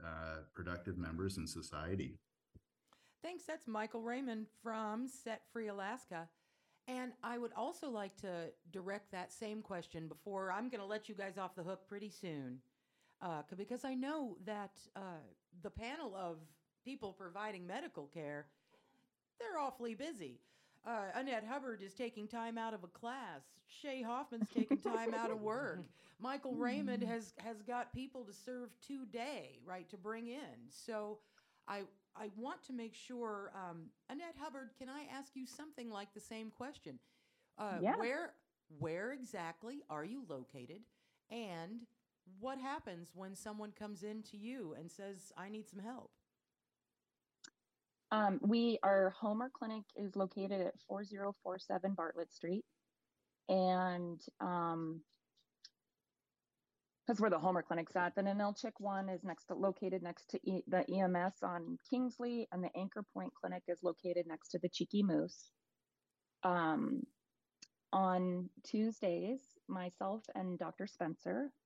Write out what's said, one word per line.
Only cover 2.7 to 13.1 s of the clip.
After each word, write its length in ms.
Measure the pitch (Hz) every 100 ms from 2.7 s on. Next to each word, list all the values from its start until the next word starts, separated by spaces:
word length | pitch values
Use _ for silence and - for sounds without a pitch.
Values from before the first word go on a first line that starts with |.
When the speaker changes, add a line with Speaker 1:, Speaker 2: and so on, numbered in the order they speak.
| _ _ - _ -
Speaker 2:
Thanks. 220 | 330 359
That's 220 | - 320 240
Michael 340 | 214 220 233
Raymond 440 | 226 247 262 220 220 -
from 440 | 233 220 214 214 254
Set 340 | - 233 220 _
Free 160 | 233 214
Alaska. 600 | 202 196 254 - 170 165 _ _ _ _ _ -
And 240 | 254 247 240
I 160 | 233 240
would 140 | 233 220
also 320 | 254 349 302
like 280 | 220 196 -
to 320 | 196 175 165 - 170
direct 400 | 190 185 202 202
that 200 | 185 -
same 300 | - 214 214
question 460 | - 180 - 165 160
before 420 | - 208 196 190
I'm 180 | 196 247
gonna 160 | 233 196
let 220 | 214 214
you 60 |
guys 240 | 202 196 190
off 160 | 185
the 80 | 190
hook 240 | 170 185 -
pretty 220 | 202 214
soon, 500 | - 185 147 131 127 _ _ _ _ _